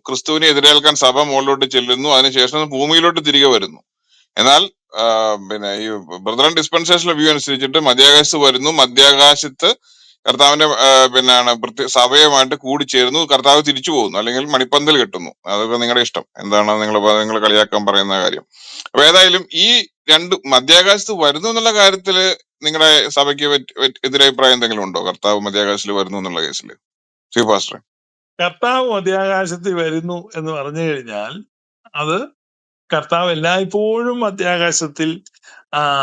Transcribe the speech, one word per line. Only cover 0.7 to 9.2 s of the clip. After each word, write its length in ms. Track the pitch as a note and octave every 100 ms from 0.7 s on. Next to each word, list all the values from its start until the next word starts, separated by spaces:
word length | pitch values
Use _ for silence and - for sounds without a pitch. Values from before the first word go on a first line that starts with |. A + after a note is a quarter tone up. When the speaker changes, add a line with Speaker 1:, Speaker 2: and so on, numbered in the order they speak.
| D3 D3+
Speaker 1:
സഭ 260 | D3+ C3 B2+
മുകളിലോട്ട് 440 | D3 C3+ C#3 C#3
ചെല്ലുന്നു, 440 | C3 C3 B2 B2+ C#3+
അതിനുശേഷം 640 | C3+ C3 C3 B2+ D3+ D#3
ഭൂമിയിലോട്ട് 560 | C3 D3 D#3+ E3+ E3 D3
തിരികെ 220 | C#3+ C#3
വരുന്നു. 320 | A2+ F#2 D#2 _ _ _ _ _ -
എന്നാൽ, 340 | A#2 D3 G3 _ _ A2
ആ, 380 | A#2 A2 A2
പിന്നെ 400 | G#2 F#2+ G#2+ G2+
ഈ 140 | G2+ A2 G#2+ E2 F2+
ബ്രദറൻ 360 | G2 A#2 D3
ഡിസ്പെൻസേഷണൽ 580 | E3 D3 E3 E3 F3 E3+
വ്യൂ 180 | D#3 D#3
അനുസരിച്ചിട്ട് 480 | D3 C#3+ C3+ C#3 D#3+
മധ്യാകാശത്ത് 580 | D3 B2 C#3 D3 D3 D#3
വരുന്നു, 340 | C#3 B2+ D3
മധ്യാകാശത്ത് 1040 | D#3+ B2 B2 C#3 C#3